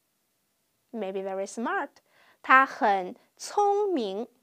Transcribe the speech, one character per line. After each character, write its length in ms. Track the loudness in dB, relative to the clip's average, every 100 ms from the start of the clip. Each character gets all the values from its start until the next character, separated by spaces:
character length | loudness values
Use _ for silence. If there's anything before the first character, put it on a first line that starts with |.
| _ _ _ _ _ _ _ _ _
maybe 300 | -10 -8 -6
very 240 | -6 -6 -8
smart， 440 | -6 -4 -4 -6 _ _ _ _ _
他 240 | 4 6 6
很 480 | 2 2 2 -2 -12 _ -18
聪 560 | -4 0 2 2 0
明。 360 | -2 -2 -6 -10 _